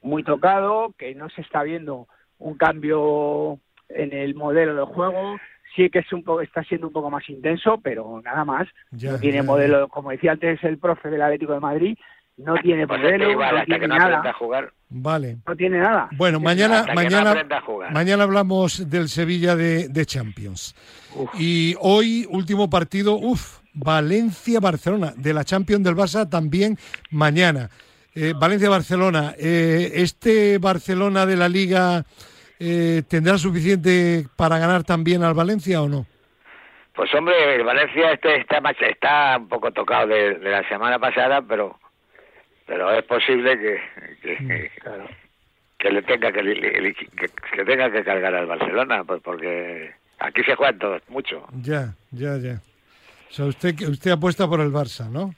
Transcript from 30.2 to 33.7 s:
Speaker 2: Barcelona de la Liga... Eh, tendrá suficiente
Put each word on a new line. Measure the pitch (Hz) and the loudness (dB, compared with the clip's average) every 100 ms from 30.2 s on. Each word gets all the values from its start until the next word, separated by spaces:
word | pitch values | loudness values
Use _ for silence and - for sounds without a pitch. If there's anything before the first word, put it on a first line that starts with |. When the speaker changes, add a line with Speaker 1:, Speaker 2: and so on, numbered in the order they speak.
| 240 220 208 202 | 2 4 4 4
Speaker 2:
Barcelona | 190 180 - 185 202 190 190 | 2 0 -2 0 2 2 2
de | 185 | 4
la | 175 | 2
Liga... | 180 185 185 180 175 - _ - - - _ | 2 2 2 4 2 -2 _ -20 -20 -20 _
Eh, | 170 170 170 165 151 | -2 0 2 2 0
tendrá | 170 160 196 | 0 4 2
suficiente | 175 175 160 | 2 0 2